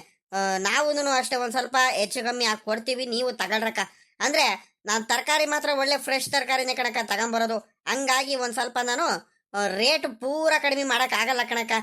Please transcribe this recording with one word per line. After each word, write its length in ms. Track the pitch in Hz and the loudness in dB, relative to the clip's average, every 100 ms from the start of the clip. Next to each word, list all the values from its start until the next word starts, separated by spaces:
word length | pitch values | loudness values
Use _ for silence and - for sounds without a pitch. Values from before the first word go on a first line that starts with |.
| - _ _ | -4 _ _
ಆ, 40 | 190 196 190 | -2 0 0
ನಾವೂನು 520 | 202 254 302 294 285 | 0 2 2 0 2
ಅಷ್ಟೇ 260 | 254 247 254 | 0 0 -2
ಒಂದ್ 160 | 247 | -2
ಸ್ವಲ್ಪ 240 | 254 247 262 254 | -2 0 2 2
ಹೆಚ್ಚು 300 | 175 202 254 | 2 -2 -2
ಕಮ್ಮಿ 240 | 233 247 | -4 0
ಹಾಕ್ಕೊಡ್ತೀವಿ, 640 | 226 214 214 226 226 247 254 | 0 0 -2 -4 -2 -4 -2
ನೀವು 260 | 233 254 | -2 -2
ತಗೊಳ್ರಕ್ಕ. 460 | 233 185 220 226 220 190 - _ - | -2 -2 0 0 -2 -4 -8 _ -4
ಅಂದ್ರೆ 540 | 240 311 247 190 - _ 208 | 0 2 2 0 -6 _ -2
ನಾನ್ 200 | 220 220 | -2 0
ತರಕಾರಿ 400 | 247 302 302 302 | 0 2 2 2
ಮಾತ್ರ 240 | 294 294 | 0 0
ಒಳ್ಳೆ 240 | 277 269 277 | 0 2 0
ಫ್ರೆಶ್ 340 | 269 269 - | 0 -2 0
ತರಕಾರಿನೇ 420 | 277 254 262 254 | -2 0 0 0
ಕಣಕ್ಕ 240 | 254 240 240 | -2 -2 -2
ತಗೊಂಬರೋದು. 560 | 214 202 233 226 226 220 - _ 170 | -2 -2 0 0 0 -2 -6 _ -4
ಹಂಗಾಗಿ 480 | 220 262 254 269 262 | 0 2 2 2 -2
ಒಂದ್ 180 | 247 | -2
ಸ್ವಲ್ಪ 240 | 233 240 247 | -4 -4 -2
ನಾನು, 240 | 247 262 330 190 - _ _ | -2 0 0 -2 -6 _ _
ಆ, 120 | 202 202 | -4 -2
ರೇಟ್ 540 | 190 247 311 294 220 | 0 2 2 -2 -6
ಪೂರ 320 | 254 302 311 302 | -4 0 2 2
ಕಡಿಮೆ 200 | 285 277 | 2 0
ಮಾಡಕ್ 300 | 269 240 254 | 2 2 2
ಆಗಲ್ಲ 280 | 220 226 247 233 | 2 0 0 0
ಕಣಕ್ಕ, 240 | 240 226 220 | -2 0 -2